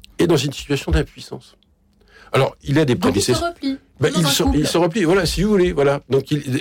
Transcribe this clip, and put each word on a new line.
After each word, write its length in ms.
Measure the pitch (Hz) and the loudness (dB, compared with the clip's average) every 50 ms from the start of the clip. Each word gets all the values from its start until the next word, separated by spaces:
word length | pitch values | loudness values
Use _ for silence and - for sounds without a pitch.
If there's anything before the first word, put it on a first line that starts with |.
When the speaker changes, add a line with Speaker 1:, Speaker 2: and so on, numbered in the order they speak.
| - - - - | -20 -10 -4 -2
Speaker 1:
est 80 | 170 | 2
dans 100 | 165 170 | 2 2
une 160 | 143 131 147 | 2 0 -2
situation 380 | 131 - - - 143 139 - - | -6 -8 -6 -4 -4 -4 -2 0
d'impuissance. 640 | 156 156 143 - - 127 127 - 139 135 - - _ _ _ _ _ _ _ _ _ _ _ _ - - - - | 0 0 0 -4 -8 -16 -16 -16 -16 -16 -16 -20 _ _ _ _ _ _ _ _ _ _ _ _ -20 -20 -10 -4
Alors, 260 | - 123 135 - - - | 0 0 0 0 -2 -6
il 160 | - 143 139 151 | -6 -2 0 2
a 60 | 160 | 2
des 100 | 131 120 | 2 0
Speaker 2:
Donc, 220 | 170 180 233 - | 0 0 0 0
il 60 | - | 0
se 100 | - - | 0 0
Speaker 1:
prédécesseurs. 220 | - - 349 339 339 | 0 0 -2 -4 -6
Speaker 2:
replie. 240 | - 285 269 269 - - _ _ - | -6 -6 -6 -6 -8 -12 _ _ -4
Speaker 1:
Ben, 120 | 226 233 | -2 -2
Speaker 2:
Dans 80 | 277 180 | 0 0
Speaker 1:
il 60 | 165 | 0
Speaker 2:
un 20 | 277 | 0
Speaker 1:
se, 140 | 277 - | 0 0
Speaker 2:
couple. 160 | 247 277 254 151 | 0 0 0 0
Speaker 1:
il 80 | 151 | 0
se 100 | - - 170 | 0 0 0
replie, 260 | 170 170 165 233 175 | 0 0 0 0 0
voilà, 200 | 151 185 196 175 | 2 2 2 0
si 180 | 147 - - | 0 -2 0
vous 60 | 185 214 | 0 2
voulez, 220 | 208 190 180 175 | 4 4 2 2
voilà. 300 | - 143 139 143 139 147 - - | 2 2 2 2 2 0 -2 0
Donc, 200 | 123 139 - - | 0 0 0 0
il, 300 | 151 147 - 135 123 - | -4 -4 -2 -4 -4 0